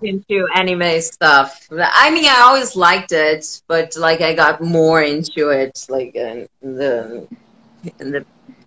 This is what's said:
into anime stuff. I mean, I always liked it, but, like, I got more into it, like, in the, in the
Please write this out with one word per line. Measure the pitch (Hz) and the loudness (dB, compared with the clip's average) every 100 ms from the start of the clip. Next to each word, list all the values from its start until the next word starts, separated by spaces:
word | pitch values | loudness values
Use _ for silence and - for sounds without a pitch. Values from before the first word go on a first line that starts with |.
into | 214 196 - 196 180 | -8 -8 -4 -4 -2
anime | 180 185 180 175 165 | -2 -2 -2 0 -2
stuff. | 165 - 160 139 139 - - | -4 0 4 4 2 -6 -12
I | 156 170 - 285 | -4 0 4 4
mean, | 330 294 | 2 2
I | 254 | 6
always | 247 269 240 190 | 6 4 -2 0
liked | 175 190 190 | 2 2 0
it, | 165 151 156 - - - | 0 2 0 -6 -14 -4
but, | 165 160 160 | -2 -2 -2
like, | 165 165 | 0 0
I | 160 160 | 0 2
got | 151 160 | 0 0
more | 170 165 160 160 | 0 2 4 4
into | 147 147 165 165 147 | 0 -2 -6 -4 0
it, | 139 135 - - | 0 -2 -8 -8
like, | 131 123 117 | -8 -6 -8
in | 117 117 - _ | -8 -10 -16 _
the, | 135 131 139 120 113 117 - - _ _ _ _ 175 - | -14 -6 -4 -4 -6 -14 -16 -20 _ _ _ _ -18 -14
in | 135 | -10
the | 139 139 _ _ - | -10 -12 _ _ -20